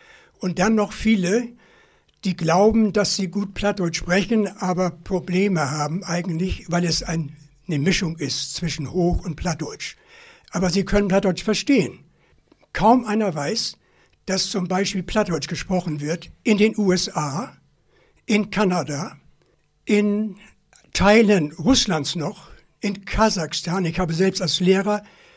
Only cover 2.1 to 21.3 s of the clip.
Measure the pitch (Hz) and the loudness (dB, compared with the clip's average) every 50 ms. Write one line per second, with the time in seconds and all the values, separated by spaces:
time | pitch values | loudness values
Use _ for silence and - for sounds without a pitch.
2.1 | _ _ - 190 175 - 165 160 165 185 202 220 214 226 220 208 165 220 196 - | _ _ -4 -4 -4 -2 0 2 4 6 6 6 6 4 2 2 2 0 0 0
3.1 | - - 190 175 165 202 202 202 - - - 202 202 202 180 165 165 - - 170 | 0 -2 -4 -4 -4 -6 -6 -6 -6 -2 -2 -2 0 0 -4 -4 -4 -6 -2 0
4.1 | 175 196 185 - 233 220 208 202 202 - 196 180 180 175 185 175 170 - - - | 0 0 2 2 0 0 0 -2 -4 -4 -2 -2 0 0 -2 -2 -4 -8 -8 -6
5.1 | 196 185 - - 175 185 196 208 190 165 147 131 143 156 151 147 156 190 190 - | -6 -4 -4 -2 0 0 2 2 2 0 0 0 -2 -2 -2 -2 -4 -6 -6 -4
6.1 | 160 175 170 196 165 160 185 185 180 - - - 165 175 175 170 160 - - - | -4 -4 -4 -4 -4 -2 -2 -2 -4 -6 -6 -2 -2 0 0 0 -2 -4 -4 -4
7.1 | 160 165 156 131 - - - - _ _ _ - 165 143 139 185 180 - 202 160 | -4 -4 -4 -6 -10 -18 -20 -20 _ _ _ -4 -4 0 0 0 0 0 -2 -4
8.1 | 165 165 156 127 - - - - - - 175 165 - - 143 - - 180 170 175 | -4 -6 -6 -6 -6 -6 -8 -8 -8 -6 -6 -6 -6 -6 -8 -6 -2 0 0 2
9.1 | 175 - - 185 151 - - 180 156 - 156 113 - - - - - _ _ _ | 0 0 -2 -6 -8 -4 -4 -4 -4 -4 -8 -12 -10 -12 -12 -14 -14 _ _ _
10.1 | - - - - - _ _ - - 180 190 180 156 202 190 - 208 208 202 196 | -20 -20 -20 -20 -20 _ _ -8 -4 -2 -2 0 0 0 0 2 2 2 2 4
11.1 | 180 196 190 190 175 - - - 214 - - - 285 240 156 107 - - - _ | 2 2 2 2 -2 0 -2 -2 -2 -2 2 2 2 2 2 0 -6 -12 -20 _
12.1 | _ _ _ _ _ _ _ _ _ _ _ _ _ - 170 220 240 262 - 208 | _ _ _ _ _ _ _ _ _ _ _ _ _ 2 4 6 6 4 4 0
13.1 | 202 220 214 196 151 151 143 151 214 226 - - - _ _ _ _ _ _ _ | 0 0 0 -2 -2 -4 -4 -4 -4 -4 -6 -6 -10 _ _ _ _ _ _ _
14.1 | _ _ _ - 190 190 - - - 208 180 165 180 185 196 190 - 190 175 - | _ _ _ -2 -2 -2 -2 -2 -2 -4 -2 -2 0 -2 -2 -2 -2 -6 -6 -2
15.1 | - 220 208 180 170 147 - - 170 - - - 185 185 170 170 151 147 147 147 | 0 0 0 0 -2 -4 -4 -6 -8 -8 -4 -2 -2 -2 -2 -2 -6 -4 -4 -4
16.1 | 165 175 - - - _ _ - 214 190 208 220 220 - 208 190 180 175 - - | -6 -6 -8 -16 -20 _ _ 2 4 4 4 2 2 2 2 2 2 2 0 -2
17.1 | - 160 151 143 135 170 247 - - _ _ _ _ _ _ _ _ _ _ _ | -2 -4 -4 -2 -4 -6 -8 -8 -12 _ _ _ _ _ _ _ _ _ _ _
18.1 | _ _ _ - 220 208 202 - - 190 214 190 180 175 139 131 143 139 175 - | _ _ _ 0 0 0 2 0 0 0 2 2 2 0 -2 -2 -4 -6 -6 -8
19.1 | - - _ - _ _ _ _ _ _ _ _ _ _ _ - 214 208 208 208 | -10 -18 _ -20 _ _ _ _ _ _ _ _ _ _ _ 0 2 2 2 2
20.1 | 202 208 214 214 180 - - - _ _ _ _ _ - _ _ _ - 175 202 | 0 -2 -4 -6 -8 -14 -20 -20 _ _ _ _ _ -20 _ _ _ 2 6 6
21.1 | 214 226 226 202 | 8 8 8 6